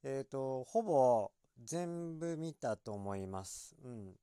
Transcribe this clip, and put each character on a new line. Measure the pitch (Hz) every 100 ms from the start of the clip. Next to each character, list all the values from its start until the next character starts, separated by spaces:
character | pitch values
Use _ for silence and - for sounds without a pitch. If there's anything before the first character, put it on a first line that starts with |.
え | 139 135 131
ー |
と、 | 139 131 131
ほ | 127 220
ぼ | 220 151 127 117 101 _ _ -
全 | 117 165 175 170 170 160
部 | 170 160
見 | 160
た | 147 123 107
と | -
思 | 104 98
い | 98 95
ま | 95
す。 | 95 - - -
う | 127
ん。 | 117 98 92